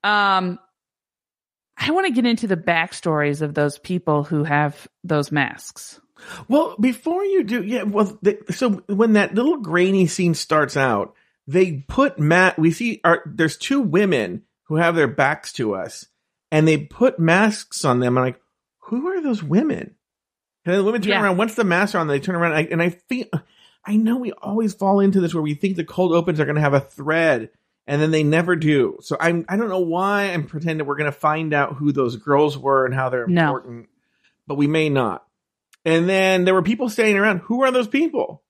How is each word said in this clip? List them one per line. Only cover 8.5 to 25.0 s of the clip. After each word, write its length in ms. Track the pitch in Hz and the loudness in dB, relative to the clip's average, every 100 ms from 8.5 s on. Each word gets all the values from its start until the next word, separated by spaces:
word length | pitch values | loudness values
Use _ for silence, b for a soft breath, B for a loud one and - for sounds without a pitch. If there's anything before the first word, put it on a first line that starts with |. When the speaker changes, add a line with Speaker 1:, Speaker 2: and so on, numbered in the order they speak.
Speaker 2:
so 200 | 170 254 196 - | -2 -2 -2 -4
when 260 | 202 226 | 0 4
that 200 | 208 196 | 4 2
little 240 | 208 269 311 | 0 0 -2
grainy 480 | 180 175 185 190 170 | -2 0 2 4 2
scene 280 | - 175 | 2 0
starts 420 | 160 - 156 143 143 | 0 0 0 2 0
out, 380 | 131 104 98 _ _ _ - | 0 0 -4 _ _ _ -2
they 380 | 165 185 143 - | 0 2 -2 -4
put 300 | - 277 277 | 0 0 2
ma-, 360 | 151 175 185 180 | 2 4 4 4
we 140 | 160 | 0
see 300 | 160 233 - | 2 -6 0
our, 180 | - 170 156 | 2 2 -2
there's 300 | - 160 - | -2 -2 -2
two 240 | - 277 | -2 -2
women 640 | 214 165 202 143 95 87 _ _ | 2 0 2 0 -2 -8 _ _
who 120 | _ 156 | _ 0
have 180 | 170 170 | 2 2
their 120 | 135 | 0
backs 440 | - 139 151 - | 2 0 -2 -10
to 200 | - 110 | -6 -4
us, 320 | 95 85 - - _ _ _ _ | -4 -8 -14 -20 _ _ _ _
and 160 | 156 160 | 2 4
they 120 | 151 | 2
put 400 | 151 - 247 208 | -2 0 0 2
masks 680 | 165 180 214 208 - - | 2 4 2 0 -12 -4
on 160 | 147 123 | 0 2
them. 160 | 123 123 | 2 2
I'm 80 | |
like, 160 | 127 123 _ _ _ _ - | 0 -4 _ _ _ _ -8
"Who 220 | 240 330 | -6 -4
are 120 | 381 | -4
those 220 | 302 208 | -2 -4
women?" 520 | 151 180 311 85 - _ _ _ _ _ _ _ | 0 0 0 -4 -10 _ _ _ _ _ _ _
And 80 | 170 | -2
then 60 | 190 | 0
the 60 | |
women 180 | 202 233 | 2 0
turn 80 | 202 | 0
Speaker 1:
Yeah. 100 | 196 | 0
Speaker 2:
around, 140 | 202 185 | 2 2
once 180 | 220 | 0
the 80 | 226 | 0
masks 300 | 208 175 202 | 0 2 0
are 40 | 196 | -2
on, 100 | 156 | 0
they 100 | 139 | -2
turn 160 | 160 | -2
around, 200 | 175 170 | 0 0
I, 80 | 156 | 0
and 200 | 160 165 | 0 0
I 60 | 170 | -2
feel, 380 | 175 _ 254 - 165 b b b b | -4 _ -8 -4 -6 b b b b
I 100 | - 214 | -2 0
know 200 | 220 254 | 2 0
we 160 | 247 | -4
always 420 | - 196 208 220 | -10 -4 -2 -2
fall 240 | - 196 | -2 0
into 220 | 196 | 4